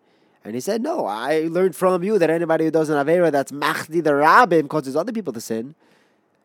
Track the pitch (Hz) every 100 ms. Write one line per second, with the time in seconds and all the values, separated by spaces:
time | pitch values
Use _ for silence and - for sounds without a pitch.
0 | _ _ _ _ 98 120 185 220 285 339
1 | 110 104 131 156 165 175 190 - 185 185
2 | 185 214 160 165 165 160 160 160 151 147
3 | 143 180 170 139 135 143 143 - - 165
4 | 156 143 151 202 240 165 143 156 135 127
5 | 226 226 165 113 - 113 131 160 _ _
6 | _ _ _ _